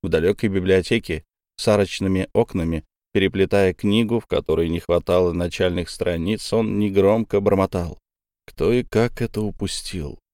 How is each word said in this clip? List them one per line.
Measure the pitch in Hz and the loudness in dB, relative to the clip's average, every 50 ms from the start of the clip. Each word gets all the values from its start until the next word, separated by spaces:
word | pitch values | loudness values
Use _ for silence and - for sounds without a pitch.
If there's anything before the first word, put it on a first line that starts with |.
В | - | -2
далёкой | 90 82 80 80 92 104 - - | 0 0 2 2 2 0 0 -2
библиотеке | 107 98 95 90 92 95 95 87 - 117 117 - - 82 78 _ _ _ _ _ _ _ | -2 0 0 2 4 2 2 2 0 -2 -2 -2 -4 -8 -8 _ _ _ _ _ _ _
с | - - | -4 0
арочными | 113 104 104 101 - - - 98 95 95 92 92 - | 2 2 2 2 0 -2 -4 -2 0 0 0 -2 0
окнами, | _ - 117 - - 95 82 82 82 78 - _ _ _ _ _ _ | _ 0 0 0 -2 -4 -2 -2 -2 -4 -6 _ _ _ _ _ _
переплетая | 101 95 95 - 98 95 90 - 101 98 92 90 | 2 2 2 2 0 0 2 4 4 4 2 0
книгу, | - - 104 101 110 117 107 117 113 | 0 0 0 2 2 2 0 -2 -4
в | - | -2
которой | _ - 73 - - 80 80 82 82 | _ -4 -2 0 0 0 0 2 0
не | 82 82 | -2 -4
хватало | - - 87 85 - - 90 90 90 87 82 | -2 0 0 0 2 2 2 2 2 2 0
начальных | 85 87 87 - - 95 90 87 90 85 - | -2 -4 -4 -2 0 0 0 0 -2 -6 -6
страниц, | - - - 87 87 82 82 95 110 104 - - | -8 -6 -4 -4 -2 -2 -2 -4 -4 -4 -4 -2
он | - 110 113 107 101 101 | -2 0 0 0 0 -2
негромко | 104 101 95 98 98 98 107 113 113 _ - 104 | -2 2 2 4 4 4 4 2 0 _ -2 0
бормотал: | 98 104 98 95 95 - - 92 87 80 78 - _ _ _ _ _ _ _ _ _ | 2 2 2 2 2 0 -2 -4 -6 -6 -10 -14 _ _ _ _ _ _ _ _ _
"Кто | - - - 78 92 120 | -20 -6 -2 0 2 2
и | 123 120 | 0 -2
как | - - - 117 120 - - | 0 0 0 0 0 -2 -6
это | 117 110 - 107 | -8 -6 -4 -6
упустил? | 107 101 - - 101 92 - - - - - 90 76 69 - - _ _ | -6 -6 -6 -6 -6 -6 -6 -8 -10 -8 -8 -8 -8 -10 -12 -16 _ _